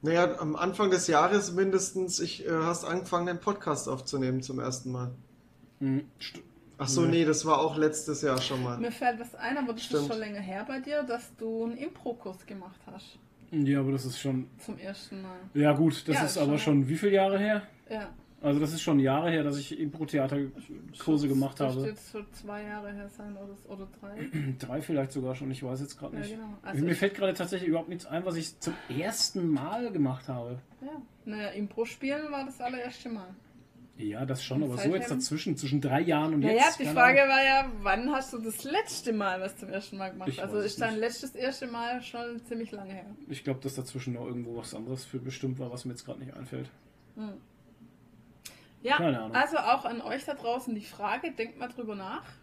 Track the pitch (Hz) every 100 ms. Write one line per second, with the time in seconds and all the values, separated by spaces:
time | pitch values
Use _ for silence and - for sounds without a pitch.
0 | 151 170 175 - 151 151 175 185 202 180
1 | 175 151 170 202 175 175 196 190 185 190
2 | 185 180 165 - - 165 160 170 - 170
3 | 185 175 175 170 - 202 - 143 - 131
4 | - 139 131 131 131 131 123 123 131 123
5 | 123 123 - - _ _ - _ 135 135
6 | 143 - - - - - - - 135 135
7 | 165 170 160 151 160 151 156 151 156 151
8 | - 143 151 127 - 131 127 120 233 233
9 | 254 226 233 - 233 285 254 226 - 240
10 | - 220 214 208 190 190 220 269 262 294
11 | 254 240 - - 226 226 233 233 294 -
12 | - 233 202 185 - 202 185 - - 190
13 | - - - _ - 160 139 139 135 135
14 | 131 127 139 131 127 - - 208 190 196
15 | - 196 190 185 190 143 147 147 160 139
16 | - 143 147 160 143 147 151 143 131 160
17 | 202 196 196 196 208 214 - - - 220
18 | 202 - - - 147 143 151 160 - 147
19 | 135 135 170 165 147 143 139 151 156 156
20 | 151 151 135 143 139 - - - - -
21 | - 151 143 135 135 - 139 127 135 208
22 | - 220 208 - 208 208 208 208 202 202
23 | 202 - 208 196 202 202 - 196 190 -
24 | 202 208 - 160 139 127 123 131 - 156
25 | 135 139 127 127 139 131 127 131 143 -
26 | 147 - 208 220 214 208 - 165 160 170
27 | 196 196 196 185 175 185 180 165 160 175
28 | - 160 185 165 156 - - - - 127
29 | 185 214 - 196 170 147 143 220 240 185
30 | 139 131 - 127 120 127 - - 269 302
31 | - - - 214 208 196 202 - 233 -
32 | 269 285 302 285 269 269 247 254 247 247
33 | 247 220 185 190 - - - - - -
34 | 107 104 131 131 - 131 147 123 139 185
35 | 240 135 127 151 196 143 135 143 139 135
36 | 165 151 156 156 139 220 294 320 269 302
37 | 247 269 277 269 269 269 269 214 202 196
38 | 247 285 262 247 220 214 269 339 453 -
39 | - 220 196 185 190 - 196 196 196 196
40 | 190 190 185 131 196 208 208 - 226 220
41 | 226 233 262 226 254 269 254 233 233 247
42 | 240 233 240 233 233 233 226 208 190 190
43 | 185 214 - 135 - 131 139 131 127 131
44 | 127 120 123 123 120 117 117 107 113 131
45 | - 131 127 131 131 131 127 123 131 120
46 | - 127 131 - 131 131 127 - - _
47 | _ - 214 190 - _ - - - -
48 | - - - - - - - - 233 285
49 | 339 120 110 226 294 320 214 254 240 233
50 | 226 247 269 277 233 247 254 214 202 -
51 | 202 233 330 262 226 - 247 240 220 202
52 | 190 277 - -